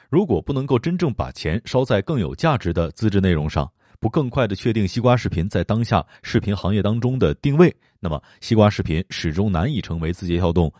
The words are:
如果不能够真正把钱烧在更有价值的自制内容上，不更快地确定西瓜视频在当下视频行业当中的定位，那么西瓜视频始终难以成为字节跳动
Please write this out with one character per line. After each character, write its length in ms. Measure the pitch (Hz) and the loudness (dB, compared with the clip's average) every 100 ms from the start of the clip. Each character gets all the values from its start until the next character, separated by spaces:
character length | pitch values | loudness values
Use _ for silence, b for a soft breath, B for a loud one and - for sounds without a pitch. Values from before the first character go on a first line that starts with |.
| b | b
如 160 | 151 | 0
果 160 | 190 85 | 2 0
不 120 | - | -2
能 120 | 139 | -4
够 140 | 139 123 | 0 0
真 180 | 170 180 | 0 -2
正 160 | 165 | -2
把 200 | 104 127 | -4 -6
钱 280 | - - 214 | -6 -4 -4
烧 200 | - 170 | -2 -2
在 160 | 131 104 | 0 0
更 200 | - 143 | 0 -2
有 120 | 76 67 | -4 -2
价 200 | 165 127 | -2 0
值 160 | 87 | -2
的 160 | 82 82 | -2 -2
自 180 | - 110 | 0 0
制 100 | 98 | 2
内 120 | 95 | 2
容 180 | 80 76 | 2 0
上， 180 | 85 69 _ b b | -2 -4 _ b b
不 100 | 110 | -2
更 220 | 165 127 | 0 0
快 160 | 139 110 | 0 0
地 80 | |
确 180 | 101 120 | 0 -2
定 140 | 110 98 | 0 0
西 140 | 123 | 2
瓜 160 | 120 123 | 2 2
视 120 | - | 2
频 200 | 90 90 | -2 -2
在 160 | 95 | -2
当 200 | 85 110 | 0 -2
下 220 | 113 92 - b | 0 0 -2 b
视 160 | - 113 | -2 -2
频 180 | 98 101 | 0 -2
行 160 | 87 | -2
业 80 | 104 | 0
当 200 | 101 117 | 0 0
中 180 | 123 131 | -2 0
的 160 | 82 | 0
定 220 | 73 139 143 | 0 0 4
位， 180 | 175 - _ - | 4 2 _ -10
那 100 | 87 | -6
么 140 | 73 b b | -6 b b
西 140 | - | 0
瓜 160 | 107 104 | 4 4
视 100 | 98 | 4
频 240 | 80 78 - | -2 -2 -4
始 220 | - 82 | -6 -4
终 180 | 78 107 | -2 0
难 200 | 85 87 | 0 0
以 100 | 113 | -2
成 180 | - 85 | -4 -4
为 140 | 80 | -4
字 120 | 90 | -4
节 120 | 90 85 | -2 0
跳 160 | 90 | 2
动 200 | 85 78 b | 2 0 b